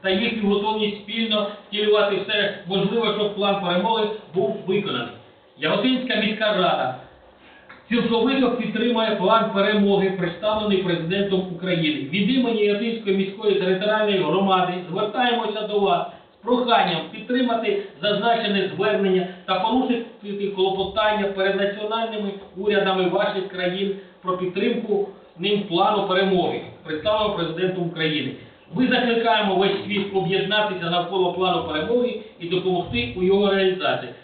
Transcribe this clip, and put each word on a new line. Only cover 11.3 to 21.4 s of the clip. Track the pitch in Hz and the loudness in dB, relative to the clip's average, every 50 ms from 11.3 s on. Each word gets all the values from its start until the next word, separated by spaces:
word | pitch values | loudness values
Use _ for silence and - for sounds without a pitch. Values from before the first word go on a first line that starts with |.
| 190 185 180 - 170 | 0 -2 -2 -4 -8
України. | - 185 180 170 160 160 151 139 131 131 - 156 | -8 -4 -2 0 0 0 0 0 -2 -4 -4 -2
Від | 202 202 226 | 0 2 2
імені | 262 262 240 233 220 208 208 | 4 2 2 2 2 2 2
Яготинської | 208 202 202 233 233 226 - - 202 190 196 | 2 2 2 0 -2 -4 -4 0 0 2 2
міської | 190 190 - - 220 208 190 | 2 0 -4 -2 0 2 2
територіальної | - 180 185 190 190 208 214 214 214 214 208 196 180 156 | 4 2 2 2 2 2 0 2 2 2 2 2 2 2
громади | 151 170 190 196 196 190 185 180 175 180 180 - 160 | 2 2 2 4 4 4 4 2 0 -2 -4 -6 -6
звертаємося | 175 196 208 202 - 262 247 247 233 226 226 208 202 214 | -4 -4 -4 -2 0 0 0 2 2 0 -2 -4 -4 -4
до | 214 208 208 208 | -6 -2 0 2
вас | 196 190 175 160 - - - - - _ _ _ | 2 2 2 2 0 -4 -10 -16 -20 _ _ _
з | - | -2
проханням | 226 254 247 247 233 233 220 190 180 170 160 151 - | 0 0 0 2 4 4 4 4 2 0 -2 -4 -8
підтримати | 214 226 220 - 247 254 254 233 226 220 214 208 196 - - - - - | -12 -14 -6 -2 0 0 0 0 0 0 0 0 -2 -2 -4 -8 -12 -4
зазначене | 165 202 185 - 214 233 233 226 208 202 196 196 180 - - | -2 0 0 0 2 2 2 2 2 0 0 0 0 -2 -2
звернення | - 202 214 208 196 196 190 185 185 175 - - - - | -2 0 0 2 2 2 2 2 2 0 -2 -8 -14 -4
та | - 190 185 | -2 -2 0
порушити | 196 226 247 254 233 226 247 226 - - - - 208 208 202 202 202 190 - | 0 2 2 2 2 2 0 -2 -2 -8 -14 -16 -10 -8 -6 -4 -4 -4 0
клопотання | 190 185 190 190 190 190 185 - 220 214 214 214 202 196 | 0 0 0 2 0 -2 -2 0 0 2 2 2 2 0
перед | 180 - 190 | -2 0 0